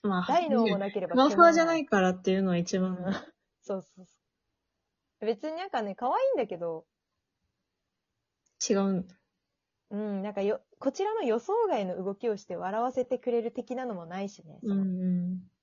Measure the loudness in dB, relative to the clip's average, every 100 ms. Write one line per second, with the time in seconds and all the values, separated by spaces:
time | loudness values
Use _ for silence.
0 | 2 0 2 2 4 2 2 0 -2 -4
1 | 0 4 4 8 8 8 2 0 2 4
2 | 4 2 0 2 2 0 0 0 -2 -2
3 | -4 -6 -8 _ _ _ -8 -8 -8 -20
4 | -20 _ _ _ _ _ _ _ _ _
5 | _ _ -4 -2 -6 -8 -6 -6 -6 -4
6 | -2 0 2 0 -2 -4 -6 -8 _ _
7 | _ _ _ _ _ _ _ _ _ _
8 | _ _ _ _ _ _ 0 0 2 -2
9 | -6 -18 _ _ _ _ _ _ _ -8
10 | -6 -6 -6 -2 -2 -2 _ _ -4 -2
11 | -4 -2 0 -2 0 0 2 0 -2 -4
12 | -6 -4 -4 -4 -8 -8 -4 -2 -2 -2
13 | -4 -4 0 -2 -2 -8 -8 -8 -6 -8
14 | -10 -8 -8 -10 -20 -8 -2 0 0 0
15 | 0 0 0 -6 -10 _